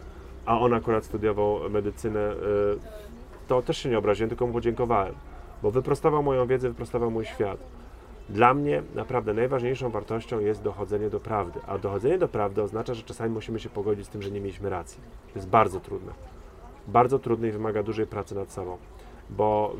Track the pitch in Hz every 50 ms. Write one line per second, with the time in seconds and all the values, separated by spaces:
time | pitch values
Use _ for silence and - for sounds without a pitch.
0 | - - - - - - - - - 113 117 117 123 123 120 110 117 120 110 110
1 | 107 - - 107 104 107 104 104 104 104 104 90 - 98 104 104 101 104 101 -
2 | - 113 107 107 104 104 98 - - 104 104 101 101 101 104 101 - - - -
3 | - - - - - - - - - - 131 127 123 - 156 - - 139 117 107
4 | 98 104 104 101 113 113 117 117 123 123 113 120 110 117 113 117 123 117 117 104
5 | 98 95 - - - - - - - - - - - 104 107 131 127 147 143 -
6 | - 160 151 151 147 139 135 127 123 120 131 127 127 123 117 - 120 - - 120
7 | 117 117 113 113 110 - - - 110 101 92 - - - - - - - - -
8 | - - - - - - 101 104 117 123 135 143 147 147 147 147 - - - 113
9 | 110 - 123 120 110 110 104 110 120 127 139 127 120 123 131 123 131 120 110 104
10 | 104 - 110 113 113 - 123 110 104 104 107 104 107 107 95 101 101 95 104 104
11 | 107 104 101 101 - - 110 104 95 87 - - - - 98 95 98 101 98 98
12 | 101 139 180 190 175 - - 110 104 101 98 107 104 98 98 110 113 131 123 113
13 | 110 - - - 113 113 113 110 104 - 113 110 - 107 - 107 98 107 104 101
14 | 98 - - 107 98 98 101 101 101 98 92 - 101 98 95 87 82 - - -
15 | - - - - - - - 101 92 92 95 113 107 98 92 90 - - 104 92
16 | 92 101 104 - - - - - - - - - - - - - - 107 104 120
17 | 123 123 139 135 - 120 117 110 117 113 104 104 110 110 104 107 104 113 107 110
18 | 107 - 110 104 98 - 98 98 98 90 - 101 92 90 90 87 - - - -
19 | - - - - - - 101 101 107 107 107 107 104 101 -